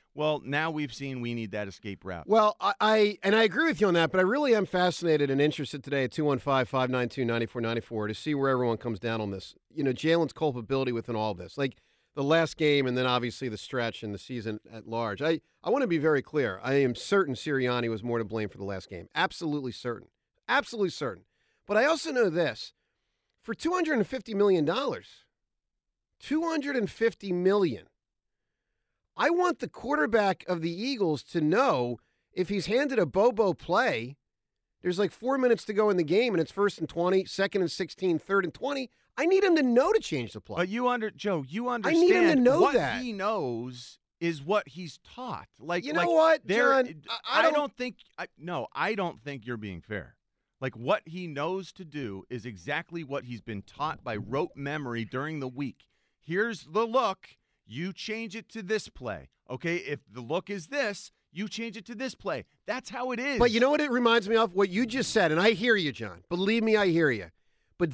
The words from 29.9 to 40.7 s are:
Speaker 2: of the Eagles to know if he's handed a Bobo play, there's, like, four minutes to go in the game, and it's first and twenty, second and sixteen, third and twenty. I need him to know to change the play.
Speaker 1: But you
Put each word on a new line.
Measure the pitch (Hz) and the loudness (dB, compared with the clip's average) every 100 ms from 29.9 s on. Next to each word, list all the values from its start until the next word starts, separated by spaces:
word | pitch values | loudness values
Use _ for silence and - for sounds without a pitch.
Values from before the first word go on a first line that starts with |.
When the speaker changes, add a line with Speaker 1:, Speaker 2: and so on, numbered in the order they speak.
| 294 294 220 202 185 - | 0 2 2 2 0 -4
Speaker 2:
of | 180 | -4
the | 160 | -4
Eagles | 170 240 269 180 151 | -4 -4 0 0 0
to | - 175 | -4 -2
know | 151 185 269 151 123 123 _ _ _ | 2 4 4 2 0 -6 _ _ _
if | - 180 | -4 -2
he's | 202 165 | -2 0
handed | 226 285 254 | 0 2 2
a | 165 | 0
Bobo | 185 226 214 208 | 4 4 4 0
play, | 165 - 185 247 127 117 139 _ _ _ _ _ _ | 0 0 0 2 0 -4 -12 _ _ _ _ _ _
there's, | 175 175 | -4 0
like, | 202 | -2
four | - 240 269 | -2 -2 2
minutes | 254 226 - | 2 2 0
to | |
go | 202 214 | 0 2
in | 185 | 2
the | |
game, | 156 185 247 185 | 2 2 2 2
and | |
it's | 156 | 0
first | - 202 - | 0 -2 -2
and | 165 | -6
twenty, | 170 175 190 190 | -2 2 2 0
second | - 196 202 | -2 -2 0
and | 175 | -2
sixteen, | - 175 - 190 160 | -4 -8 -4 0 0
third | - 196 | 0 0
and | 180 | 0
twenty. | - 254 277 254 _ _ - | -4 -4 -4 -6 _ _ -2
I | 320 | 2
need | 381 | 4
him | 392 330 | 4 4
to | |
know | 262 233 311 | 4 4 4
to | 440 | 2
change | - 139 117 | 0 -4 -4
the | 107 | -10
play. | - 104 | -8 -4
Speaker 1:
But | |
you | 185 | -2